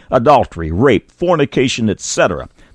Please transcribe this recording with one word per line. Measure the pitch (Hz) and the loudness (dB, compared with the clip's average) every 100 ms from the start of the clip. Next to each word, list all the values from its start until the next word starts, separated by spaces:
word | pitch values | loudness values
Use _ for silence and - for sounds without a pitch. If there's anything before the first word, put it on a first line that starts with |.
| - | -2
adultery, | 92 120 135 98 85 80 | 0 4 2 2 -6 -6
rape, | 82 135 101 - | 0 2 2 -2
fornication, | - 175 165 139 - 131 - 110 | -6 -2 0 0 0 -2 -2 -4
et | 90 | -4
cetera, | - - 143 76 64 _ _ | -6 -2 0 -2 -12 _ _